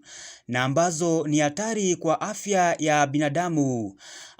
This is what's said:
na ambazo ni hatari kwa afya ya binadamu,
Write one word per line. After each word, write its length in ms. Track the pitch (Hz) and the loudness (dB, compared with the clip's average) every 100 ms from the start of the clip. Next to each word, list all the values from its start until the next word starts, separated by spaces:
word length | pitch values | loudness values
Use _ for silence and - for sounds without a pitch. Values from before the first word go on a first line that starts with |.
| - - - - - | -16 -20 -20 -18 -4
na 160 | 123 | -2
ambazo 600 | 131 139 175 156 170 165 151 | 0 2 0 0 0 0 2
ni 120 | 147 | 2
hatari 560 | 147 147 220 220 190 165 | 2 -2 -4 -2 0 0
kwa 260 | 160 156 | 0 -2
afya 540 | 185 214 202 190 175 - | -2 -8 -2 2 2 2
ya 280 | 156 147 143 | 2 2 2
binadamu, 880 | 147 147 147 180 156 135 120 104 - - - - - | 0 0 0 0 0 0 0 -6 -10 -20 -20 -18 -4